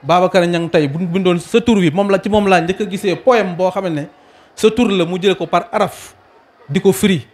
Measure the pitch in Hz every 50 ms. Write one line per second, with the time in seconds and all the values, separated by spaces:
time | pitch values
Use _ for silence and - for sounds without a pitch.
0 | - 139 165 180 185 180 - 190 175 175 175 170 170 160 - 170 151 143 139 165
1 | 190 175 165 190 190 180 175 175 - - - 233 233 - 226 202 180 160 139 190
2 | 202 202 196 185 - 220 202 214 208 196 190 175 165 170 190 190 214 190 185 190
3 | - 196 170 - - - 240 226 202 190 175 165 185 185 180 202 190 185 160 147
4 | 147 180 - _ _ _ _ - _ _ _ - - 220 220 220 247 208 196 190
5 | 165 170 180 185 170 202 185 - 180 156 - 175 170 - - 214 202 170 - -
6 | - - - _ _ _ _ _ _ _ _ _ - - 143 185 - 196 185 -
7 | - 208 196 151 - _